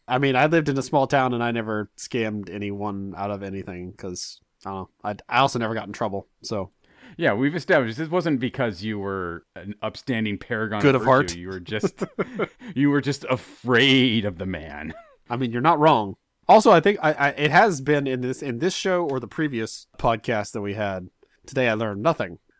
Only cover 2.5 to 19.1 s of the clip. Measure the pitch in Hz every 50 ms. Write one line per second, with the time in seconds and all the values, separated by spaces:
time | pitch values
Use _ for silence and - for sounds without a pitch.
2.5 | 90 104 104 101 101 101 104 104 101 98 98 98 87 87 98 101 104 98 101 98
3.5 | 95 98 90 101 90 87 90 90 - - - 95 90 - - - - - _ _
4.5 | _ _ - 98 98 95 92 - _ _ - 104 104 - - - 117 123 139 135
5.5 | - 120 117 110 113 107 - 98 101 - 117 104 98 98 - _ _ _ - -
6.5 | 113 101 92 - _ _ _ _ _ _ - - - - 165 131 101 110 135 147
7.5 | 170 165 - - 180 147 123 110 110 135 160 151 170 185 156 165 147 120 131 120
8.5 | - - 127 113 92 85 104 110 107 101 98 98 98 95 90 85 85 85 - _
9.5 | - - 87 101 104 - 107 107 - - - - 123 113 110 107 101 95 - -
10.5 | 120 107 110 104 107 104 104 139 131 123 110 131 127 135 143 87 85 87 87 95
11.5 | 95 92 87 - 107 107 - - - - - - _ - 185 254 254 226 190 -
12.5 | _ - 247 233 - 131 143 143 143 143 131 143 139 - - 123 127 123 - -
13.5 | - - - 123 123 117 135 139 131 131 127 127 110 113 98 104 85 82 95 92
14.5 | 90 76 78 76 73 73 76 78 78 679 659 _ _ _ _ - 120 123 131 117
15.5 | 117 120 131 165 170 147 151 160 143 113 107 98 92 - _ _ _ _ _ -
16.5 | 196 220 - 240 185 165 147 202 208 - 160 156 151 - 139 143 - 139 147 147
17.5 | 151 180 220 214 165 131 135 143 147 143 143 135 131 123 127 127 123 - 151 135
18.5 | 117 117 151 185 - - - 190 180 180 175 143